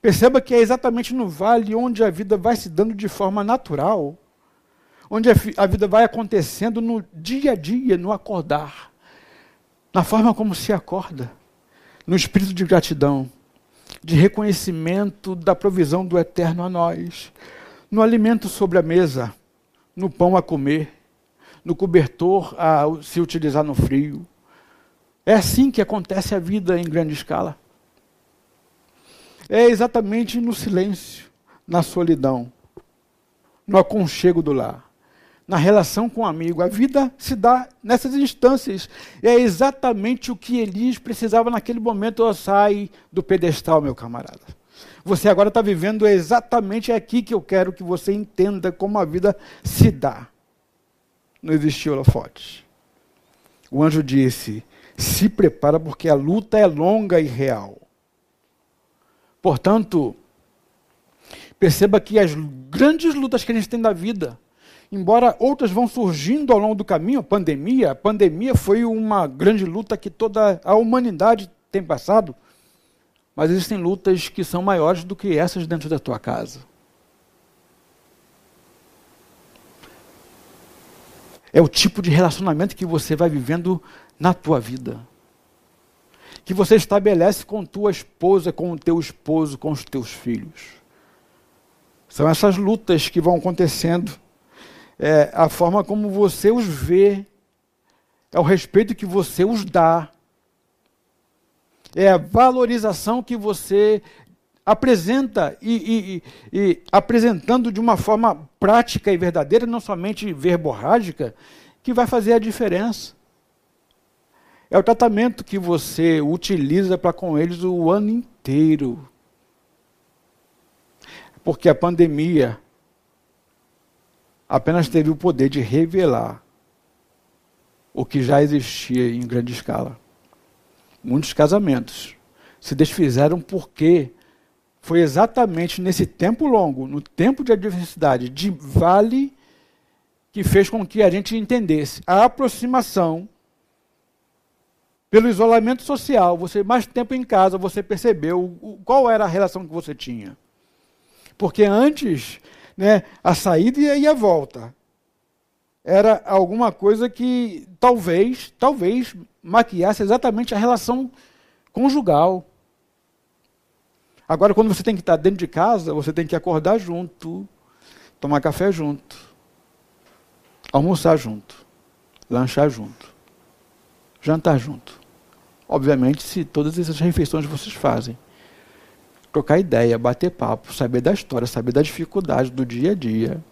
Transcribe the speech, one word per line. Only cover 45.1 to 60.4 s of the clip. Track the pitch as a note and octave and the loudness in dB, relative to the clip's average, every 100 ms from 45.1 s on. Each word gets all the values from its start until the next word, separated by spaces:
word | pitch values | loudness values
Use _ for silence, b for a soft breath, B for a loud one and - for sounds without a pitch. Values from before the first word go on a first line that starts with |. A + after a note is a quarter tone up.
| G3 G3+ | 2 4
agora | F#3+ G3+ | 4 4
tá | A#3 | 2
vivendo | G#3 F3+ F#3 A3 G#3+ | 0 0 -2 2 4
exatamente | G3 D#3 A#3+ - A#3+ G3 A3 A3 | 4 4 0 2 -2 -2 -6 -2
aqui | A3+ A3 A#3+ | -4 -2 -4
que | G#3 | -2
eu | A3 | -6
quero | - F#3+ F#3 | 0 0 0
que | F#3 | -4
você | F3+ F3+ - | -6 -4 -2
entenda | G3+ G#3 - F#3+ G3 F3+ | -4 -6 -2 0 0 -6
como | F3+ G3 G#3 | -6 -4 -2
a | |
vida | E3 F3 G3+ F#3+ B B | -2 0 0 -2 B B
se | - - A3+ | -10 4 4
dá." | C#3+ C3+ - A#2+ _ _ _ _ _ _ _ _ _ _ _ | 4 -6 -6 -18 _ _ _ _ _ _ _ _ _ _ _
Não | D#3 | -2
existia | D#3 D3+ - D#3 | 0 0 -2 -4
holofote. | C#3 C3+ - - - - - _ _ _ _ _ _ _ _ _ _ _ | 2 2 2 -6 -20 -20 -20 _ _ _ _ _ _ _ _ _ _ _
O | C3+ | 0
anjo | D#3 D#3 | 2 2
disse, | C#3 C3+ C3 A#2+ - G#2+ - b b - | 2 2 2 0 -10 -12 -14 b b -8
"Se | - - G#3 | -4 0 0
prepara | - F3+ - C#3+ D#3+ | 4 0 2 0 0
porque | D#3+ C#3+ E3 | -4 -6 0
a | |
luta | C#3+ C#3+ G3+ G#3+ A3 | 0 2 -2 0 2
é | G3+ | 2
longa | D3+ E3 A3 G3+ F3 | 2 0 0 2 0
e | |
real." | D3+ A#2+ C3+ A2 G2+ G2+ _ _ _ _ _ _ _ _ _ _ _ _ _ _ _ _ | 0 -4 -4 -4 -8 -20 _ _ _ _ _ _ _ _ _ _ _ _ _ _ _ _
Portanto, | - C#3 - A3 G3+ E3+ B2+ - _ _ | -2 0 2 2 2 -2 -2 -6 _ _